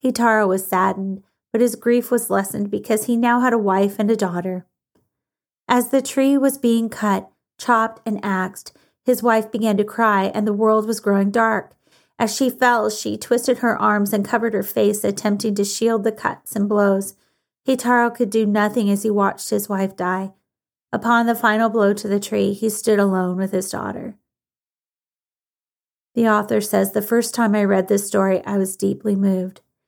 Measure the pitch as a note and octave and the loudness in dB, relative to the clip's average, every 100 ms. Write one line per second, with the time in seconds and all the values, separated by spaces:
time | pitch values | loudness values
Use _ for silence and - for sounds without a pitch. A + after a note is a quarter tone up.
0 | B3+ B3 A#3 G#3+ G3 F#3+ F#3+ F#3 F#3+ G3 | -4 0 2 4 2 0 -2 0 0 -2
1 | G3 F#3+ _ _ _ A3 B3 - A#3+ A#3+ | -6 -8 _ _ _ 0 0 0 0 0
2 | A#3+ A#3+ - G3 G3 G#3 G3+ G#3 - A3 | 2 -2 0 -2 -2 -4 -4 -4 -2 -2
3 | A3+ A#3 A#3+ A#3+ B3+ A#3 G3+ F#3+ G3+ G3+ | 0 0 2 2 2 2 2 2 0 0
4 | G#3 G#3+ F#3+ F3 F#3 F#3 - _ _ _ | 0 0 -2 -4 -6 -8 -10 _ _ _
5 | _ _ _ _ _ _ - B3 B3 C4+ | _ _ _ _ _ _ 0 0 2 0
6 | C4 C#4 C4+ C#4 C4+ C4+ A#3 A#3 A3+ - | 0 0 2 4 2 2 2 2 0 -2
7 | G#3 F#3+ - _ _ - - A3+ A3+ - | 0 0 -4 _ _ -8 0 2 0 -4
8 | A3+ G3+ G#3 F#3+ F#3 - - _ _ _ | -6 -4 -2 -2 -4 -8 -20 _ _ _
9 | - A3 A#3 A3 A3 G#3 A3 G3 G#3 - | -2 0 2 2 0 -2 0 0 0 0
10 | A3 G3+ G3 G#3 G#3+ G#3 A3 G#3+ G#3+ G#3+ | 2 2 0 -2 -2 0 2 2 0 -4
11 | G#3 G3 G3+ A#3 A3+ G#3 - _ _ _ | 0 2 2 2 0 0 -6 _ _ _
12 | _ - G#3+ - B3+ A#3+ B3 A#3 G#3+ - | _ -4 -4 0 -2 2 2 2 0 -4
13 | G#3+ G#3+ - A#3+ B3+ B3 A#3+ - G#3+ G#3 | -8 -6 -2 0 0 0 0 0 2 2
14 | G3+ G#3 G3+ A3+ A#3 G3+ G3 A3+ G#3 G3+ | 0 -2 -2 -2 0 -2 -2 0 0 0
15 | G3+ G3 G#3 G3+ A3 G3+ G3+ - A3+ A3+ | -2 -2 -2 -2 -2 -2 -2 0 0 0
16 | A3 G#3+ - - - G#3 G3+ G#3 G3+ G3 | -2 -2 -6 -6 -8 -4 0 2 2 2
17 | G3 - _ _ _ _ - C4 A#3+ A#3+ | -2 -12 _ _ _ _ -2 -2 2 2
18 | A#3 A#3 G#3+ A3 G#3+ G#3 G#3 A#3 G3+ G3+ | 2 0 -2 0 0 2 0 0 0 0
19 | A3 G3+ G3 - - G#3 G3+ G3 F#3+ F#3+ | 0 0 0 -2 -4 -4 -2 -4 -4 -4
20 | F3+ F#3 F#3+ - _ _ _ _ - G#3+ | -4 -4 -6 -14 _ _ _ _ -8 -4
21 | A3+ A#3 A#3 A3+ A#3 G#3+ A3+ A3 G3+ G#3 | 0 2 2 2 2 2 0 2 2 0
22 | G3+ G3+ G3+ G#3 G3+ G3+ A3 G#3 A3+ G#3 | -2 -2 -2 -2 0 0 -4 -2 0 2
23 | G3+ F#3+ F3+ F3+ F#3+ F#3 F#3 - - A#3+ | 2 0 -2 -2 -2 -4 -4 -6 -8 -10
24 | A3+ - _ _ _ _ _ _ _ _ | -12 -16 _ _ _ _ _ _ _ _
25 | _ _ _ _ _ _ _ _ _ _ | _ _ _ _ _ _ _ _ _ _
26 | _ A#3 A3+ G#3 G#3 A3 G3+ G3 G3 G#3+ | _ 0 2 2 2 -2 0 0 0 -2
27 | G#3 A#3 A#3 - A3 G#3 G3+ F#3+ F#3+ G3 | 0 0 0 0 0 2 2 2 2 0
28 | G3 G3+ F#3+ F#3 - G3+ F#3+ - G3 G3+ | 0 0 2 0 -2 -2 -2 -2 -4 -2
29 | G#3+ G3 G3 F#3 F#3 - _ _ | -2 0 0 0 -4 -10 _ _